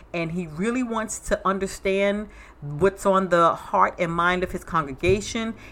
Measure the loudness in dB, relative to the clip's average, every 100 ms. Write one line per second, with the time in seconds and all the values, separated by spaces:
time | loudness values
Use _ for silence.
0 | -10 -6 -4 -4 -6 -4 -2 -2 -2 -4
1 | -4 -8 -2 0 0 0 -4 -4 -2 2
2 | 2 0 -6 -14 -20 -14 -10 2 2 2
3 | 2 2 4 6 6 4 -2 2 2 2
4 | -2 2 2 2 -2 -6 -2 -2 -2 -2
5 | 2 2 0 -6 -6 -8 -16